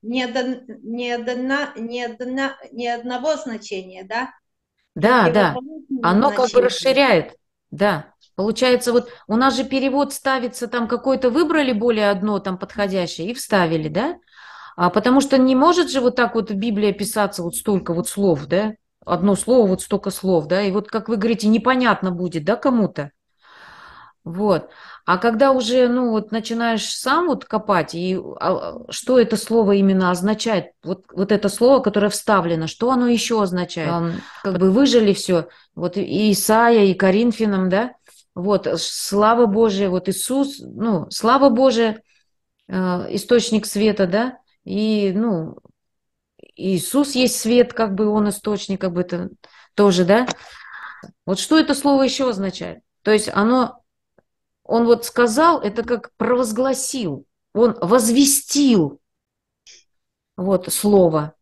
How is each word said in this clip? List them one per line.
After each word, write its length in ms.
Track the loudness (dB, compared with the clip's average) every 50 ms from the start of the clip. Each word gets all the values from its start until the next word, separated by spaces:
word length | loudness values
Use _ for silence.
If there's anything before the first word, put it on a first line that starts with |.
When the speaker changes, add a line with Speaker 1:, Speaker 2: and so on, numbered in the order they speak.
| -10
Speaker 1:
не 200 | -6 -6 -4 -4
одн-, 400 | -4 -4 -4 -4 -4 -6 -8 -12 -20 -20 -18 -14
не 280 | -12 -10 -8 -6 -6
одна, 600 | -6 -6 -6 -6 -6 -6 -4 -4 -4 -4 -4 -8 -10
не 280 | -12 -12 -10 -8 -8 -8
одна, 520 | -10 -10 -10 -10 -8 -6 -4 -4 -6 -6 -10 -20 -18
не 160 | -12 -8 -6 -6
одного 480 | -6 -6 -6 -8 -8 -6 -4 -4 -4 -4
значения, 640 | -6 -10 -12 -12 -10 -10 -10 -10 -10 -12 -18 -20 -16
да? 280 | -8 -8 -8 -8 -8 -12 _ _ _ _ _ _ _ _ _ _ _ _
Speaker 2:
Да, 340 | 0 2 4 4 6 4 4
да. 240 | 4 4 2 2 0
Speaker 1:
Противоположные 460 | -4 -10 -12 -16 -18 -10 _ -8 -2 0
Speaker 2:
Оно 260 | 2 4 4 4 2
как 80 | 2 2
бы 100 | -2 2
Speaker 1:
значения. 180 | 4 4 2
Speaker 2:
расширяет. 720 | 2 0 0 0 2 4 4 4 4 4 2 2 -2 -12 _ _ _ _ _ _ _
Да. 420 | -4 -2 0 0 0 -2 -6 _ _ _ _ _ _
Получается, 560 | -6 -4 -4 -2 0 2 2 2 2 0 2 0
вот 160 | 0 0 0 -16 -20 _ -2
у 80 | 0
нас 200 | 2 2 2 2
же 80 | 0 -4
перевод 500 | -2 -2 0 0 0 0 0 -2 -2 -4
ставится, 540 | -6 _ -2 -2 -2 -4 -6 -8 -8 -10 -6
там 200 | -4 -6 -4 -4
какое-то 420 | -4 -4 0 -2 -2 2 0 0
выбрали 420 | 2 2 0 2 0 0 0 0
более 380 | 0 0 0 0 0 2 2 0
одно 300 | 0 0 -2 -2 -4 -4
там 180 | -4 -6 -8 -8
подходящее 720 | -10 -12 -6 -4 -4 -2 -2 -2 -4 -4 -6 -8 -8 -8
и 40 | -8
вставили, 540 | -10 -6 -2 0 0 2 2 0 -2 -2 -2
да? 280 | -4 -2 -4 -4 -6 -8 _ _ _ -20 -20 -20 -20 -20 -20 -20 -4
А 140 | 0 0 0
потому 320 | 0 2 2 4 4 4
что 160 | 2 4 2 4
не 180 | 4 4 4
может 340 | 4 4 4 4 2 0 0
же 100 | -2 0
вот 140 | 0 0 2
так 180 | 2 -2 0 0
вот 160 | -4 -4 -4
Библия 420 | -6 -4 -4 -2 -2 0 0 0 0
писаться, 500 | -2 -6 -6 -2 -2 -2 -2 -2 -6 -8
вот 120 | -8 -8
столько 380 | -6 -2 -2 -2 -2 -2 -2 -4
вот 140 | -4 -4 -6
слов, 380 | -4 0 2 2 2 0 -2 -2
да? 260 | -2 -2 -2 -2 -6 _ _ _ _ _ _
Одно 300 | -4 -4 0 2 2 2
слово, 320 | 2 2 2 4 4 4 4
вот 140 | 2 -2
столько 280 | -4 -4 -4 -4 -4 -6
слов, 360 | -10 -6 -2 0 0 0 0 0
да? 140 | -2 0 0
И 80 | 0
вот, 180 | -2 -4 -6 -4
как 200 | -8 -8 -4 -4
вы 80 | -4 -2
говорите, 300 | 0 -2 -2 0 2 2
непонятно 640 | 2 2 2 2 2 2 2 2 2 2 0 -4
будет, 320 | -4 -4 -6 -4 -6 -4 -2
да, 100 | -2 -2
кому-то? 560 | 0 0 0 2 2 0 0 -2 -6 -10 -10 _ _ _ _ _ _ _ _ -20 -20 -20 -20 -20 -20 -20 -20 -20 -20 -20 -20 _ _ _
Вот. 460 | -14 -8 -4 0 0 0 0 -2 -8 -20 -20 -20 -20 -20 -12 _ -2
А 100 | -2 0
когда 340 | 2 0 2 4 4 4
уже, 360 | 4 2 0 0 2 2 2 4
ну, 240 | 2 0 0 0
вот 200 | -2 -2 -4 -4
начинаешь 540 | -8 -8 -6 -6 -6 -4 -2 -2 -2 -2 -4 -6 -8
сам 300 | -6 -2 -2 0 0 0
вот 200 | 0 -2 -4 -6
копать, 500 | _ -6 -6 -2 0 0 0 0 -2 -6
и, 200 | -6 -4 -4 -4 -4 -6 -10 -12 -6
а, 380 | -4 -2 -2 -2 -4 -8 -12 -14 -16 -14
что 260 | -14 -12 -2 2 4 4
это 160 | 4 4 0
слово 360 | -4 -2 0 0 2 4 4 4
именно 380 | 4 4 4 4 2 2 0
означает, 640 | 0 0 0 -2 -2 -2 -2 -2 -2 -2 -4 -6 _ _ _
вот, 220 | -10 -10 -10 _ _
вот 200 | -4 -4 0 0
это 180 | 0 0 0 -2
слово, 300 | -2 2 4 6 6 6
которое 280 | 4 2 0 2 0 0
вставлено, 580 | -2 -4 0 2 2 2 2 0 -2 -2 -4 -6
что 240 | -6 _ -2 0
оно 160 | 0 2 2 2
ещё 340 | 2 0 0 -2 0 0
означает? 480 | 0 0 -2 -4 -6 -6 -6 -6 -4 -2
Ам, 220 | -2 -2 -2 -4 -6 -8 -12 -16 -20 -10 -6
как 160 | -4 -2 2
бы 100 | 2 4
"выжили 440 | 4 4 4 4 4 4 4 4 2
всё", 340 | 0 0 -2 -2 -2 -2 -4 -16 _ _ _ _
вот 240 | -8 -8 -6 -6 -6
и 340 | -6 -4 -2 0 2 2
Исаия, 520 | 2 0 2 2 4 4 6 6 6 6 6
и 80 | 4 4
Коринфянам, 760 | 2 2 2 4 4 2 2 0 0 -2 -2 0 0 0 0
да? 240 | 0 0 -2 -4 -8 _ _ _ _ _ _ _ _
Вот, 320 | -8 -2 0 0 0 0 -2 -4 -4
слава 680 | -6 -8 -8 -8 -8 -4 0 2 4 4 4 4 2 2
Божия, 420 | 4 2 2 2 2 0 -2 0
вот 180 | -2 -2 -2 -4
Иисус, 520 | -6 -4 -4 -4 -2 -2 -2 -2 -4 -12
ну, 460 | -18 -16 -10 -6 -2 -2 -2 -2 -4 -6
"Слава 400 | -10 -2 2 2 4 6 6 4
Божия", 540 | 4 4 4 2 4 2 0 0 -2 -6 _ _ _ _ _ _ _ _ _ _ _ _ _ _
э, 60 | -6 -4 -2 -2 -4 -4 -6 -6 -6
"Источник 500 | -8 0 2 2 2 4 2 -2 -2 -2
света", 400 | -2 -4 0 0 0 2 2 0
да? 320 | 0 2 -2 -2 -2 -6 -12 _ _ _ _ _
И, 460 | -8 -6 -4 -2 0 0 0 0 0 0
ну, 420 | 0 -2 -2 -2 -4 -4 -8 -12 -18 _ _ _ _ _ _ _ _ _ _ _ _ _ _ _ _ -20 _ _
Иисус 600 | -8 -4 -2 -2 -2 -2 0 0 0 0 0 0
есть 240 | 0 0 0 0 -2
свет, 340 | -2 0 0 0 0 -2 -2
как 220 | -4 -4 -4 -2
бы 120 | -2 -2 0
он 220 | 0 0 0 -2
источник, 500 | -4 -4 _ -6 -6 -6 -6 -8 -8 -6
как 120 | -6 -6 -4
бы 80 | -4
это 300 | -6 -4 -6 -8 -8 -10 -14 _ _ _ _ -20 -20 _ _
тоже, 320 | 2 4 4 4 4 4
да? 220 | 4 4 2 2 0 -6 -10 -12 -20 -20 -20 -20 -20 -20 -20 -18 -20 -20 -20 -20 -20 _ _ _
Вот 140 | -6 -6 -6
что 180 | -2 2 2 2
это 160 | 4 2 -2
слово 300 | -2 2 2 2 4 2
ещё 260 | 0 0 -2 -2 -2
означает? 520 | -2 -4 -6 -8 -8 -8 -12 -12 -12 -16 _ _ _ _
То 100 | _ 2
есть 180 | 2 2 2 -2 -2
оно, 460 | 0 2 2 2 2 2 -2 -4 _ _ _ _ _ _ _ _ _ _ _ _ _ _ _ _ _ _
он 220 | -2 0 0 4
вот 180 | 4 2 2 2
сказал, 540 | -6 -2 0 0 0 2 4 4 4 4 2
это 240 | -2 -4 -6 -6 -4
как 280 | -4 -4 -6 -6 -14 _ _
провозгласил, 1080 | -2 0 0 0 0 -2 -2 -2 -2 -2 -2 -4 -6 -8 -6 -6 -6 -6 -6 -8 -12 _ _ _ _ _ _
он 220 | 2 2 2 2 0
возвестил. 1200 | 0 2 2 4 4 4 4 4 4 4 4 0 -2 -4 -2 2 4 4 4 4 4 0 -2 _ _ _ _ _ _ _ _ _ _ _ _ _ _ -20 -20 _ _ _ _ _ _ _ _ _ _ _ _ -6
Вот 340 | -2 0 0 0 0 -4 -6
слово. 600 | -2 0 4 4 6 6 4 2 0 -4 -4 _ _